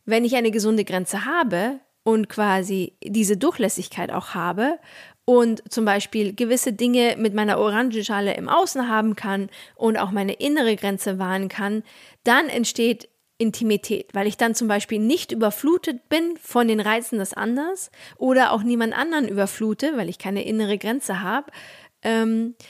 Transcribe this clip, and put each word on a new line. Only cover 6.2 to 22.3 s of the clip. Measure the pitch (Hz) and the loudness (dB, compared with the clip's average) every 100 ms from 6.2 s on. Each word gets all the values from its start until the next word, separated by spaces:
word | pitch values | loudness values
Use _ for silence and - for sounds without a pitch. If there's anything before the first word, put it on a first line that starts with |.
| 202 | -2
gewisse | 202 233 254 262 | 0 0 0 0
Dinge | 196 247 247 240 - | 0 2 4 4 2
mit | 220 | 0
meiner | 208 208 196 | 0 0 2
Orangenschale | 214 214 254 220 208 202 202 - | 2 2 0 -2 -2 -2 -2 -2
im | - | 0
Außen | 330 370 269 240 | 2 2 0 0
haben | 220 220 202 | 0 0 -2
kann | 202 196 196 - - | -4 -4 -6 -12 -20
und | - 226 220 | -2 0 0
auch | 190 | 0
meine | 202 196 | -2 -2
innere | - 285 302 226 214 | -2 0 2 2 0
Grenze | 202 196 208 190 | -2 -2 -4 -4
wahren | 185 190 190 | -2 -2 -4
kann, | - 202 214 - - - _ | -4 -4 -4 -8 -18 -20 _
dann | 233 254 320 | 2 4 4
entsteht | 240 220 - 233 226 - _ _ - | -2 -2 0 0 0 -6 _ _ -4
Intimität, | 226 - 220 208 - 208 - | -2 0 0 0 0 -6 -4
weil | 196 202 | -2 -2
ich | - | 0
dann | 233 | 0
zum | 220 226 | 0 0
Beispiel | 202 - 214 | 0 0 0
nicht | 220 349 - | 2 2 0
überflutet | 226 214 - 285 359 - 247 - | 0 0 2 2 2 0 -6 -2
bin | 311 339 330 | 0 0 -4
von | - 240 233 | -2 2 4
den | 214 | 2
Reizen | 208 226 240 220 | 2 0 0 -4
des | 185 | -4
Anders | - 208 247 320 381 - - - - | -4 -2 -2 -2 -6 -10 -16 -18 -2
oder | 254 262 254 | 4 4 4
auch | 214 | 2
niemand | 233 233 226 - | 0 0 0 -2
anderen | 320 302 233 | -2 0 0
überflute, | 196 190 - 220 214 294 269 | 0 -2 -2 -2 0 -2 -2
weil | 170 | -4
ich | - | -6
keine | 190 202 | -6 -4
innere | - 220 208 208 | -2 -2 0 -2
Grenze | 208 269 - 185 | -2 -4 -4 -6
habe, | 190 247 294 - - - - _ 220 | -4 -4 -6 -16 -20 -20 -20 _ -2
ähm, | 226 226 | 0 0